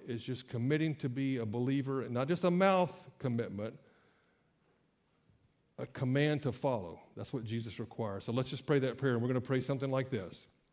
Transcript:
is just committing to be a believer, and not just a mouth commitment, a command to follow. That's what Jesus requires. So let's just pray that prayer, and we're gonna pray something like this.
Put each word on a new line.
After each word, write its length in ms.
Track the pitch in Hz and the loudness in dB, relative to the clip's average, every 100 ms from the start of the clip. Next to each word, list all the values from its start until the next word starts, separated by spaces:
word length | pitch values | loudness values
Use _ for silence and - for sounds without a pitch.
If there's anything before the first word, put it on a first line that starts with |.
| - | -6
is 160 | 117 | -6
just 260 | - 120 - | -4 -6 -4
committing 480 | 120 120 151 160 147 | -2 2 2 2 0
to 120 | 143 | -2
be 280 | 123 135 131 | -2 0 0
a 80 | 110 | 0
believer, 560 | 113 123 139 135 135 | 0 2 2 0 -2
and 100 | 120 | -2
not 160 | 120 139 | 0 0
just 160 | 175 | 2
a 60 | 180 | 4
mouth 600 | 175 190 190 180 - - - | 4 6 6 4 -2 -16 -6
commitment, 600 | 135 117 107 98 110 147 - _ _ _ _ _ _ _ _ _ _ _ _ _ _ _ _ _ _ - | -2 0 -2 -4 -6 -8 -18 _ _ _ _ _ _ _ _ _ _ _ _ _ _ _ _ _ _ -12
a 80 | 123 | -10
command 560 | - 131 135 147 151 | -4 0 4 4 2
to 100 | 143 | 0
follow. 480 | 117 143 120 87 87 - - | 0 0 0 -2 -10 -14 -12
That's 160 | 104 | -8
what 120 | 135 | -6
Jesus 340 | 110 117 113 95 | -4 -4 -4 -8
requires. 460 | 110 - 113 98 | -8 -6 -4 -4
So 80 | - | -2
let's 180 | 117 127 | -2 -2
just 160 | 131 - | -4 2
pray 140 | 143 | 2
that 180 | 131 117 | 2 2
prayer, 160 | 135 | 2
and 80 | 120 | 2
we're 60 | 123 | 2
gonna 120 | 127 | 0
pray 200 | - 135 | 2 0
something 300 | 127 139 135 | 0 -2 0
like 200 | 131 131 | 0 0
this. 380 | 117 90 - - _ _ | -2 -4 -10 -16 _ _